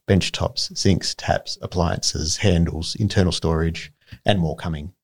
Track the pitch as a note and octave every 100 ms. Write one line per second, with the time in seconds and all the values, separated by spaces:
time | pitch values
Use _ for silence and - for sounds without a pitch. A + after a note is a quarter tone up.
0 | - F#2+ - - F2 - - - G2 F2+
1 | - - - - - - - F2+ E2+ F#2
2 | - - D#2+ - G2+ E2+ E2 D2+ E2 -
3 | G#2 - F2 E2 D#2+ D#2+ E2 E2 - _
4 | _ - - G2+ D#2+ - F2+ D#2 D#2+ -